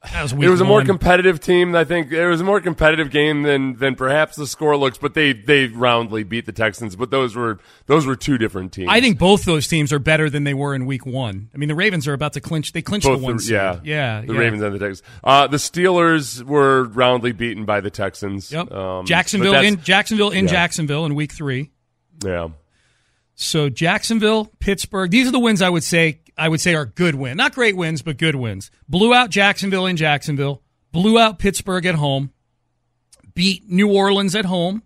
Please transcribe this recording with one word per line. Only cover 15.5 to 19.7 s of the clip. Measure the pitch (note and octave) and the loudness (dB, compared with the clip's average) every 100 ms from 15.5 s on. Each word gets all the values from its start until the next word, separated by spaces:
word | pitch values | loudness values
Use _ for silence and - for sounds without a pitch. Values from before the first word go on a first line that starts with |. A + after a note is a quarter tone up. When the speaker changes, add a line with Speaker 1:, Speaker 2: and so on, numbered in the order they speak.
| C#3+ | 0
Speaker 2:
Steelers | - E3+ F3+ F3 E3+ D#3+ C3 A#2 | -4 0 2 4 4 2 -2 -12
were | B2+ D3 C#3 C3+ B2+ | -2 2 4 2 0
roundly | G#2+ B2 B2+ A#2 | 2 2 2 0
beaten | A2 A#2+ G#2 G#2 | -4 -6 -6 -4
by | G#2 | -2
the | G2+ | -4
Texans. | - G2 - G2+ G2 F#2+ | -6 -6 -6 -8 -8 -8
Speaker 1:
Yep. | D3 - | -10 -10
Speaker 2:
Um, | G2 F#2+ F#2 F#2 | -8 -8 -8 -2
Speaker 1:
Jacksonville | E3+ F3+ G#3 F#3+ | -2 0 0 2
Speaker 2:
but | G3 | 4
that's | G3 | 4